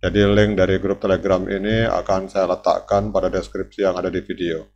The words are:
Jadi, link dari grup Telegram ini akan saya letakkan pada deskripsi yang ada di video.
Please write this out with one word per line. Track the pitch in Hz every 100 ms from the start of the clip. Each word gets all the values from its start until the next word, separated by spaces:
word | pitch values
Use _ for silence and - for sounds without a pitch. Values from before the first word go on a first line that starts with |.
| 92
Jadi, | 104 101
link | 104 104
dari | 101 92 95
grup | 95 98
Telegram | 104 92 92 92 95
ini | 98 101 110
akan | 113 90 92 95 95
saya | 98 92
letakkan | 90 - 85 - 101 107
pada | 98 92
deskripsi | 95 87 95 92 -
yang | 98 90
ada | 90
di | 87
video. | 85 92 85 80 78